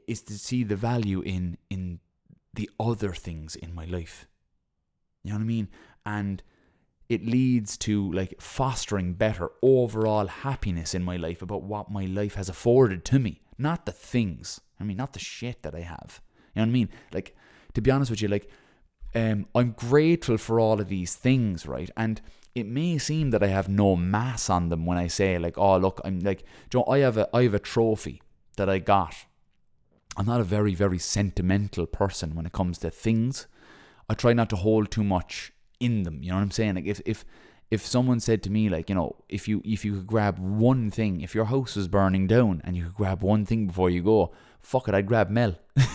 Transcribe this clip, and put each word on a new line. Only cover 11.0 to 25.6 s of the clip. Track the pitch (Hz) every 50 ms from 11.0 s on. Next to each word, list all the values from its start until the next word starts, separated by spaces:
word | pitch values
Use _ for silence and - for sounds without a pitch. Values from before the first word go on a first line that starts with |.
my | 90 90 90
life | 87 82 82 87 -
about | 95 90 104 95
what | - 98 104 104 95 -
my | 101 101 95
life | 92 95 101 104 101 -
has | 98 95 92
afforded | 87 - - 120 120 131 131 107 92 87 -
to | - 127 139
me. | 123 98 - - _ _ -
Not | - 123 151 170 175 -
the | 98
things. | 92 - - - - 123 113 95 76 55 - - - - - _ _ -
I | 98
mean, | 104 95
not | 98 131 139
the | - 92
shit | - - - - - 123 120 -
that | - 73 73
I | 82
have. | 85 85 80 - - - - - - _ _ _ _ _ -
You | 107
know | 110
what | 113
I |
mean? | 120 127 110 - - - - _
Like, | - 92 - - - _ _ - - - _ - -
to | 127
be | 107 131
honest | 131 139 139 120
with | 113 107
you, | 107 98
like, | 101 101 - - - - _ _ _ _ _ _ _ _ - - -
um, | 113 113 110 110 104 95 - -
I'm | 117 123 120
grateful | 110 - 120 117 135 147 156 165 170 165 - - 117 107
for | - - 113 117
all | 113 110 110 104
of | 101 92
these | 98 95 90 - -
things, | - - 123 131 131 117 104 90 80 -
right? | 73 64 64 87 - -
And | - 113 113 110 - - - - - - - -
it | 120 110
may | 101 120 139 165 175 170 143
seem | - - 151 160 156 131
that | 113 104
I | 104
have | 98 95 98 92 95
no | 98 101 101 98 92
mass | 87 87 92 101 107 120 131 120 113 - -
on | 90 90 87 82
them | 85 80 82
when | 87 87 87
I | 87
say, | 87 - - 98 95 90 87
like, | 85 85 -
"Oh, | -